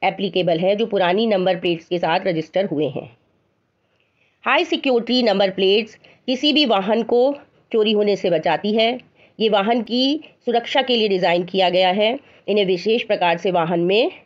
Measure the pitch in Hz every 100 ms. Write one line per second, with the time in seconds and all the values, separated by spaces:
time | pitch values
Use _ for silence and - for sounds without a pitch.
0 | 185 180 190 180 175 160 185 202 226 202
1 | 180 185 226 202 185 180 180 165 - 180
2 | 175 170 190 165 156 180 196 147 147 131
3 | - _ _ _ _ _ _ _ _ _
4 | _ _ _ _ - 277 349 330 269 247
5 | 226 247 240 196 196 190 190 202 220 -
6 | _ _ - 254 294 294 294 208 190 220
7 | 226 240 254 285 - _ _ 226 214 214
8 | 208 196 196 165 165 156 208 214 226 247
9 | - _ _ - 214 208 196 240 214 240
10 | 262 302 - _ - 233 233 294 262 240
11 | 214 190 180 175 180 190 185 180 185 190
12 | 214 269 - - - 208 190 185 185 226
13 | 240 202 175 170 196 180 165 175 175 202
14 | 294 -